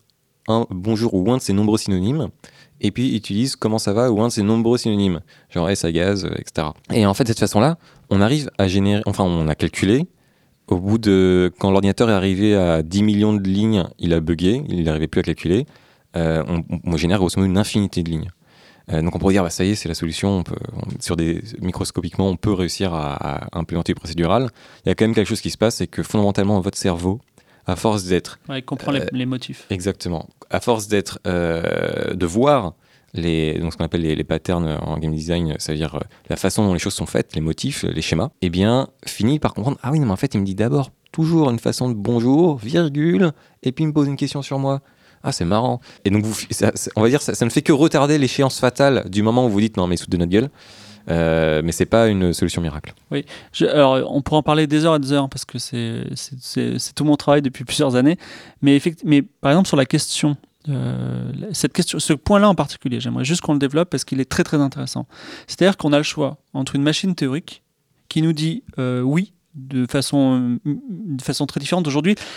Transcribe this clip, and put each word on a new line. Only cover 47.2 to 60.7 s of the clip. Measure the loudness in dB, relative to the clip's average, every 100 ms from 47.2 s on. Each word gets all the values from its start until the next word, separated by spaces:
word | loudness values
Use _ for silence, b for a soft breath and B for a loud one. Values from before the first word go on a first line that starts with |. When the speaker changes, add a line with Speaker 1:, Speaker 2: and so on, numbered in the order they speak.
Speaker 1:
ça, | -2 -2
ça | 0
ne |
fait | 0
que | 2
retarder | 4 4 4 4 4
l'échéance | 2 2 0 2
fatale | 0 4 2 2 0
du | 0
moment | 2 4 4
où |
vous | 2
dites, | 0 0
non, | 0
mais | 0
sous | -2
de | 0
notre | 2
gueule. | 2 2 B B B B B -4
Euh, | 0 2 2 2 2
mais | 0
c'est | 0 2
pas | 4 4
une | 4 0
solution | 0 -2 -2
miracle. | -4 -6 -14 -20 -8
Speaker 2:
Oui. | -8 -8 B B
Je, | 0 2
alors, | 4 4 4 0
on | -4
pourrait | 0 0
en |
parler | 2 2 2
des | 2 4
heures | 2
et |
des | 2
heures | 0 -2
parce | -6
que | -10 -10
c'est, | -8 -6 -6 -6 -8
c'est, | -10 -12 -14
c'est, | -8 -4 -2 -4
c'est | -6
tout | -2
mon | 2 2
travail | 4 2
depuis | 2 -6
plusieurs | -8 -2 2 4
années. | 4 2 B B B B
Mais | 4 4
effect-, | 2 -4
mais | 2 4
par | 2 _ 2
exemple, | 4 4
sur | 2
la | 2
question, | 0 -2 -2 0 -2 _ _
euh, | -6